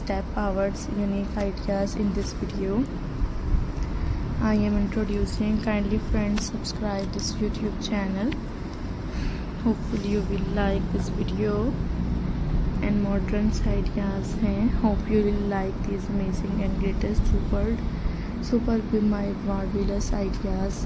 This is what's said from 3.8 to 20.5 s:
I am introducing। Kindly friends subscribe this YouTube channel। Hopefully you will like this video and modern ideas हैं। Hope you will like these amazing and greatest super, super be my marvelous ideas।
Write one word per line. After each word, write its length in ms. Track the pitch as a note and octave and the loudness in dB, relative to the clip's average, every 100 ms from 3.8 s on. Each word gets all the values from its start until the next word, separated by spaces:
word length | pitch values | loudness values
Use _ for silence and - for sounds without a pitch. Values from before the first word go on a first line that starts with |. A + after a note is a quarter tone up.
| - - - - - - A3 | -2 -2 -2 -2 -2 0 2
I 60 | G#3+ | 2
am 200 | G#3 G#3 | 2 2
introducing। 880 | G3 A3 G3+ G3+ F#3+ - G#3+ G#3+ | 0 0 0 0 0 0 0 0
Kindly 360 | A3+ G#3 G3+ A3 - | 0 0 2 0 0
friends 340 | G#3+ G#3 G#3 - | 0 2 0 -2
subscribe 680 | G#3 - - G#3 G3 F#3+ G3+ | -4 -6 -4 -4 -2 -4 -4
this 180 | - | -4
YouTube 540 | - G#3 - G#3 - - | -2 -2 0 -2 -2 -2
channel। 440 | G3+ F#3+ F#3+ B3 - - - - - - - - - - - - - | 0 0 0 0 -2 -4 -6 -8 -6 -6 -4 -4 -2 -2 -2 -6 -2
Hopefully 500 | A#3 - - G#3 G3+ | 0 0 0 -2 0
you 80 | G#3 F3 | 0 0
will 180 | G3 G3 G#3 | 0 0 2
like 300 | G3 F#3 F3 | 2 2 0
this 160 | F#3 - | 0 0
video 600 | G#3 F3+ F#3+ G#3 G#3 B3 - - - - - - - - - - - G#3 | -2 -2 0 0 2 0 0 -2 0 0 0 0 -2 0 2 2 0 2
and 160 | G#3 | 2
modern 480 | G3 G3 - G#3 G#3+ - - | 2 2 2 2 2 2 2
ideas 600 | G3+ - G#3 G3 G3 - - | 2 0 0 0 0 -2 0
हैं। 280 | G#3 G3 A#3+ - A3+ | 2 2 2 4 2
Hope 260 | G3+ - G#3+ | 2 2 4
you 40 | G#3 | 4
will 180 | G3+ G3+ | 2 0
like 320 | G3 F#3+ - G2+ | 0 0 -2 -2
these 200 | F#3+ - | -2 -2
amazing 500 | G3+ F#3+ F3+ F3 G#3 G3 | -2 0 -2 -2 0 0
and 120 | F#3+ | 0
greatest 420 | F#3 - G#3 G#3+ - | 0 2 2 4 4
super, 440 | G#3 - G#3 A3+ A#3 - - - - - - | 4 4 2 2 0 -2 -2 -2 -2 -4 -4
super 380 | - A#3+ A3+ A3+ G#3+ | 0 2 4 2 2
be 80 | G#3+ G#3+ | 2 4
my 160 | G#3 G3+ G3 G3+ | 2 0 -2 -2
marvelous 640 | G3 F#3 G3+ G3 G3+ - | -2 0 0 0 0 0
ideas। 680 | G#3 F#3+ - F#3+ | 0 0 0 0